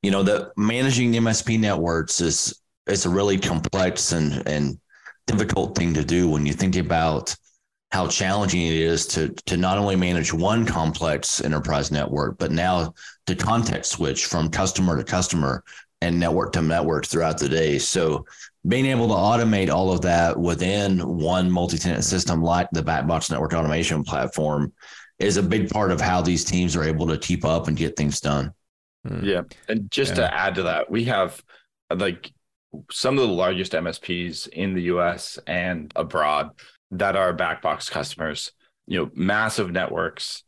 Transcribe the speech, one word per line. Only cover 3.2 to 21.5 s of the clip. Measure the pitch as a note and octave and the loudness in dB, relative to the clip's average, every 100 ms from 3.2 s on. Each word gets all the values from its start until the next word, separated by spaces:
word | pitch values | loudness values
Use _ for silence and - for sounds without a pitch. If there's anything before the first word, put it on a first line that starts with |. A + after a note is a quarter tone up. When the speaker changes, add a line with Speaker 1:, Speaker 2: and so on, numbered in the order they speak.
| G2+ F#2+ | 2 2
Speaker 1:
complex | F#2+ E2 D#2+ F#2+ F#2 - - | 0 -2 -2 0 0 0 -2
and, | E2+ D2+ C#2+ - | 0 0 0 -2
and | D2 C#2+ - _ _ - - - | -2 -2 -4 _ _ -20 -12 -2
difficult | G2+ G#2 G2 - | 0 0 0 -2
thing | - E2+ | 0 0
to | D#2 | 0
do | D2 E2+ F2 | 2 2 4
when | D2+ | 2
you | D2 | 0
think | D#2 F#2+ F2+ | 0 0 0
about | D#2+ E2 D#2+ D#2 - - _ _ _ _ _ | 0 2 2 0 -4 -10 _ _ _ _ _
how | F#2+ E2+ | -2 0
challenging | - F#2 G2+ G2 F2+ E2 | 0 0 2 2 2 2
it | |
is | D#2+ D#2+ E2 - | 2 2 0 0
to, | - D2+ - - | -2 -2 -4 -4
to | F2 | 0
not | F#2 G2 | 2 2
only | G2+ F#2+ | 2 2
manage | F2+ F2 D#2+ | 2 0 0
one | E2 F#2 A2+ G#2+ | 0 2 2 0
complex | E2 D#2+ D#2 E2 D2+ - - | 0 0 0 -2 0 -2 -2
enterprise | D2 D2+ C#2+ D2 C#2+ | 0 -2 0 -2 0
network, | D2 - C#2+ C#2 - | -2 -2 -2 -2 -2
but | E2+ | -2
now | D#2+ F2+ F#2 E2 - - - - | 0 2 0 -2 -8 -20 -12 -6
to | |
context | F2+ A2+ A#2 A2 - - | -2 2 2 0 -2 -4
switch | - D2+ C2+ - | -2 -2 -2 -2
from | E2+ D#2+ | 0 0
customer | D#2+ F#2+ - F#2 D2+ | 0 0 2 2 0
to | |
customer | - F#2 F2+ E2+ C#2+ B1 - - - _ | 0 -2 0 0 0 -2 -8 -20 -20 _
and | E2+ E2+ | -2 2
network | E2+ E2 - | 2 0 0
to | F2 | 0
network | D#2 D2 D2+ D#2 C#2+ | 2 2 0 -2 -2
throughout | D#2+ E2 D2+ | 0 0 0
the | C#2+ | 0
day. | D#2+ D#2 C#2+ | 2 2 0
So | - F#2+ E2 C#2+ - - - _ - | 0 0 0 0 -6 -18 -20 _ -2
being | B2 | 2
able | C3+ B2+ A2+ | 2 2 2
to | |
automate | G2 G2+ A#2 A2+ G#2 F#2 | 4 4 4 4 2 2
all | D#2 F#2+ | 2 2
of | F2+ | 2
that | F2 E2+ E2+ - | 2 4 4 2
within | F2 E2+ F2+ G2+ G2+ F#2+ | 0 0 0 0 2 2
one | D#2+ E2+ D#2 F#2 F2+ | 0 -2 0 2 2